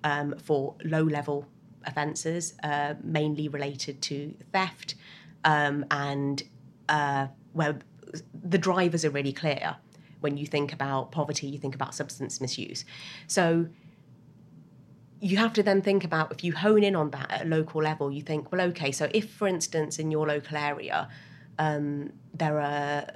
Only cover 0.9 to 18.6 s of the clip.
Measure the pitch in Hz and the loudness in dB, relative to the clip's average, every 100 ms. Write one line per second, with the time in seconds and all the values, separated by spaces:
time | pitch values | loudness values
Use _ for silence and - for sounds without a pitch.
0.9 | 156 160 147 143 143 143 - - - - | 4 4 2 0 -4 -4 -18 -20 -12 -6
1.9 | 147 147 - 160 170 170 - 151 147 147 | -2 -2 -2 -2 -2 -4 -6 -2 0 0
2.9 | 151 165 156 151 147 151 143 143 135 - | -4 -2 0 2 0 -4 -4 -6 -6 -8
3.9 | 135 - 143 147 - - 190 185 - - | -6 -6 -6 -8 -12 -4 -2 -2 -4 -14
4.9 | - - - - - 156 151 147 147 143 | -14 -16 -20 -20 0 4 6 4 2 0
5.9 | 143 143 139 143 139 - - - - - | 0 0 0 0 -2 -6 -18 -20 -10 0
6.9 | 151 143 139 135 - - 160 151 151 - | 2 2 0 -2 -6 -8 0 0 0 -8
7.9 | - - - - - 180 180 185 180 180 | -20 -14 -14 -14 -12 0 2 4 4 4
8.9 | 165 160 143 139 135 160 139 - - - | 2 0 0 -2 -2 -2 -2 -4 -8 -16
9.9 | - - - 151 143 143 151 143 - 139 | -20 -20 -4 -4 -2 -2 -2 -2 -2 -2
10.9 | 135 127 165 143 143 143 139 - 131 135 | -2 -2 -2 -2 -2 -6 -6 -6 -6 -6
11.9 | - 139 - 131 - 131 - 101 - - | -6 -8 -6 -8 -6 -6 -6 -8 -10 -12
12.9 | - - - - - 170 165 165 - - | -16 -16 -16 -2 2 4 4 2 -6 -20
13.9 | - - - - - - - - - - | -20 -20 -20 -20 -20 -20 -20 -20 -20 -20
14.9 | - - - 202 196 226 220 202 196 196 | -20 -20 -6 0 4 4 4 4 4 4
15.9 | 196 180 160 156 - 175 156 196 214 202 | 2 2 0 0 -2 -2 0 6 6 6
16.9 | 185 151 139 135 - 165 160 156 156 156 | 4 0 -2 -4 -2 2 2 2 0 0
17.9 | 156 139 139 143 151 139 180 | 0 -2 -2 -4 -4 -2 0